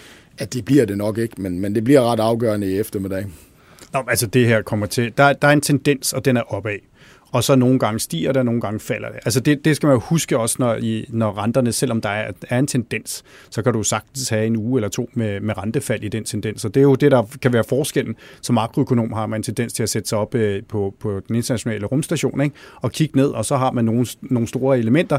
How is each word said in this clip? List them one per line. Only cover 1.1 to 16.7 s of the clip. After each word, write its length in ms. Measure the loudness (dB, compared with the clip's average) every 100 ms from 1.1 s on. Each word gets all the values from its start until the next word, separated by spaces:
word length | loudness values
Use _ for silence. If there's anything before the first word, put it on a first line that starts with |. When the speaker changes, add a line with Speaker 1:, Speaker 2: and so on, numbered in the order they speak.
| -2
Speaker 1:
ikke, 240 | -4 -4
men, 180 | -6 -4
men 160 | -2 0
det 80 |
bliver 280 | 4 4 4
ret 80 | 2
afgørende 520 | 2 0 0 0 -2
i 80 | -2
eftermiddag. 460 | -2 -6 -4 -6 -8 -12 -20 _ _ -20 -8
Speaker 2:
Nå, 60 | -6 -2
altså, 200 | -2 0
det 200 | 2 4
her 140 | 2
kommer 240 | 0 -4 -4
til, 260 | -4 -2 4
der, 160 | 4
der 140 | 4 4
er 40 |
en 100 | 4
tendens, 520 | 2 0 2 0 -2
og 120 | -2 0
den 120 | 0
er 40 | -2
opad. 240 | -6 -6 -8 -10 _ -20 -20 _
Og 120 | 0
så 120 | 4 4
nogle 240 | 6 4
gange 200 | 2 -2
stiger 320 | -4 -4 0
det, 140 | 0 0
nogle 160 | 0
gange 180 | -4 -6
falder 280 | -6 -6 -8
det. 100 | -8 -2
Altså, 140 | 0
det, 260 | 2 2 2
det 100 | 2
skal 120 | 4
man 60 |
jo 60 | 2 2
huske 320 | 0 2 0
også, 160 | 0 0
når, 160 | 0 0
i, 300 | -2 -4 -4
når 340 | -2 0 0
renterne, 280 | 0 2 0
selvom 300 | 0 -2 0
der 80 | -2
er, 220 | -2 -4 -8 -4
er 100 | 0
en 80 | 0
tendens, 560 | -2 -4 -6 -8 -14 -16 -20 -10
så 120 | -2
kan 120 | 0
du 100 | 0
sagtens 460 | 0 -2 -4 -8 -4
have 160 | 0 0
en 100 | 0
uge 240 | 0 -2
eller 100 | -2
to 200 | -4 -6
med, 260 | -4 -2 -2
med 180 | -4 -4
rentefald 460 | -4 -4 -2 -4
i 60 | -4
den 140 | -6
tendens. 420 | -6 -6 -6 -6
Og 80 | 0